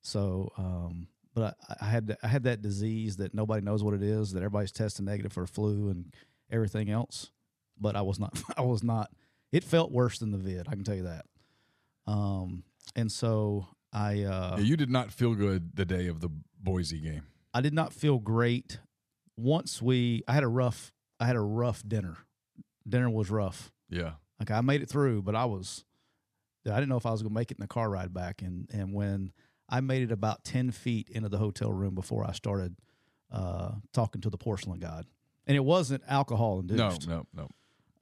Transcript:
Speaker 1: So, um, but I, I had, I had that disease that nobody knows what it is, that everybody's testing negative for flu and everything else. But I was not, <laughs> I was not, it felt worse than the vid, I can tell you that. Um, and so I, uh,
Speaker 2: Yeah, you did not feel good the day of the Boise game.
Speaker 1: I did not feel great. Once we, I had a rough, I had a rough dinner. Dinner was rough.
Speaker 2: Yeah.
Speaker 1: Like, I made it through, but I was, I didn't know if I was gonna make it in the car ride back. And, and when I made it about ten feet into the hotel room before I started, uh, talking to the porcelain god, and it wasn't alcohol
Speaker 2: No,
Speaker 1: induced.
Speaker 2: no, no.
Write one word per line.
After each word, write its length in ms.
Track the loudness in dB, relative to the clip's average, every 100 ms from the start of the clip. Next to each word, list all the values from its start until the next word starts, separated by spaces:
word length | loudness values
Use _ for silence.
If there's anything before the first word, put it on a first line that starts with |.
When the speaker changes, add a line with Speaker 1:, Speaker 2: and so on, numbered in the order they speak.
Speaker 1:
So, 500 | -4 0 2 0 -2 -4
um, 500 | -4 -2 -4 -6 -12 _ _
but 220 | -2 -2 -4 -12
I, 80 | -6
I 40 | 0
had, 300 | 2 0 -2
I 60 | 0
had 160 | 2
that 180 | 2 0
disease 540 | -2 -2 0 -2 -2 -4
that 180 | -4
nobody 300 | -2 0 0
knows 180 | 0 0
what 120 | 2
it 80 | 2
is, 300 | 2 2 0
that 60 | -2
everybody's 320 | -2 -2 -2
testing 340 | -2 -4 -2 -4
negative 260 | -4 -4
for 140 | -6 -6
flu 420 | 0 0 2 0
and 240 | -2 -6 -16 -20 _ -4
everything 400 | -2 0 0 0
else. 400 | -2 -2 -8 -14 _ _ _ _ -2
But 160 | 0 2
I 60 |
was 160 | 0 0
not, 200 | -4 -6 -8
<laughs> 60 | 0
I 60 |
was 200 | 2 2
not, 280 | 2 0 -2 -10 _ _ 0
it 140 | 0
felt 260 | 4 2 4
worse 260 | 4 2 2
than 120 | -4
the 80 | -2
vid, 280 | -2 -4 -6
I 40 |
can 120 | -6
tell 100 | -2 -2
you 80 |
that. 220 | -4 -8 -14 _ _ _ _ _ _ _ -2
Um, 580 | 0 0 -2 -4 -8 -12 _ -8 -4
and 140 | -2
so 560 | 0 0 2 2 0 -4 _ _
I, 300 | -2 0 0
uh, 340 | 0 0 -2 2
Speaker 2:
Yeah, 60 |
you 120 | 4 4
did 140 | 4
not 220 | 2 0
feel 220 | 2 2
good 420 | 4 4 2 0 -2
the 80 |
day 240 | 0 0 0
of 120 | -2
the 80 | -4 -6 -14 -6
Boise 380 | -2 0 -2 -4
game. 240 | -6 -8 -10 _ _
Speaker 1:
I 60 | 0
did 140 | 2
not 180 | 2 0
feel 260 | 0 2 2
great. 600 | 4 4 4 2 -2 -14 -16 _ _ _ _ -2
Once 440 | 2 2 0 -2
we, 420 | 2 4 4 2 2
I 60 |
had 100 | 2
a 60 | 4
rough, 440 | 4 2 0 -10 _ _ -2
I 60 | 2
had 100 | 2
a 40 |
rough 420 | 2 2 0 0 -2
dinner. 300 | -2 -2 -8 -16 _ _ -20 -20 _ 0
Dinner 200 | 2 4
was 200 | 2 2
rough. 400 | 2 0 -4 -16 _ -8
Speaker 2:
Yeah. 240 | -4 -4 -6 _ -8
Speaker 1:
Like, 100 | 0
I 100 | 2
made 200 | 4 2
it 60 | 2
through, 340 | 2 4 2
but 120 | 0 0
I 80 |
was, 400 | 0 -2 -8 -12 -16 _ _ _ _ _ _ _ -2
I 80 |
didn't 140 | 0 2
know 80 | 0
if 100 | 0
I 40 |
was 100 | -2
gonna 120 | 0
make 160 | -2 -2
it 80 | -6
in 40 |
the 60 | -6
car 200 | -2 0
ride 220 | -2 -4
back. 300 | -6 -6 -6
And, 260 | -8 -8 -6
and 200 | -6 -4
when 400 | -2 0 -2 -4 -10 _ _ -4
I 120 | -2
made 220 | 0 0
it 100 | 0
about 320 | 0 0 -2
ten 260 | -2 0 0
feet 380 | -2 -2 -2 -2
into 200 | -4 -2
the 100 | 0
hotel 340 | 0 0 -2
room 220 | 0 0
before 300 | -2 -2 -2 -2
I 60 |
started, 440 | -4 -2 -2 -2 -8 _ _ _ _ -8
uh, 420 | -4 -4 -4 -4 -6 -2
talking 280 | 0 0 0
to 80 | -4
the 60 | -4
porcelain 420 | -4 -4 -4 -8
god, 260 | -8 -10 -14 _ _ _ 2
and 100 | 4
it 80 |
wasn't 380 | 6 4 4 -2 0
alcohol 540 | 2 2 4 4 2
Speaker 2:
No, 240 | 2 2 2
Speaker 1:
induced. 200 | 0 -2
Speaker 2:
no, 180 | -4 -6
no. 140 | -12 -12 -14 _ _ _ _